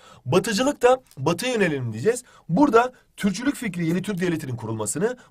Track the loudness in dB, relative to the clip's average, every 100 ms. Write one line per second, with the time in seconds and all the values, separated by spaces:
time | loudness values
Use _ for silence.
0 | -20 -12 0 0 2 0 0 4 4 4
1 | _ -4 -2 0 0 0 0 0 -6 -4
2 | -2 -2 -6 -16 -2 2 6 6 4 -4
3 | _ -4 -2 -2 -4 -4 -6 -4 -2 -2
4 | -4 -4 -4 -4 -6 -8 -6 -6 -4 -2
5 | -4 -4 -10